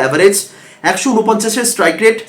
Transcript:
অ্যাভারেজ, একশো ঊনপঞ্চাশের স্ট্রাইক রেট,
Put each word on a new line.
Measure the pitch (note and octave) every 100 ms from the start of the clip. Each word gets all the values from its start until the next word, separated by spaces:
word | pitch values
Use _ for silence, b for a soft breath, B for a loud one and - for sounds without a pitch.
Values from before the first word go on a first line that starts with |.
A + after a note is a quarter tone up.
অ্যাভারেজ, | C3 D3+ G3 G3+ - B B B E3
একশো | F#3+ C4+
ঊনপঞ্চাশের | A3 G#3+ G#3+ A3 A#3 A#3
স্ট্রাইক | - E3 -
রেট, | A3 A3